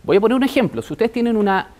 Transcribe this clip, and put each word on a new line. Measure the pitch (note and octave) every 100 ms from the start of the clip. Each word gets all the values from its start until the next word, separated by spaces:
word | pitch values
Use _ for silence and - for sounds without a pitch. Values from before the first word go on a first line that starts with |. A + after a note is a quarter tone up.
Voy | - F#3+
a |
poner | A3 B3+
un |
ejemplo. | C4+ C#4 F#3 A2+
Si | -
ustedes | D3+ A3+
tienen | A#3+ A#3 A3
una, | G3+ F#3+ - -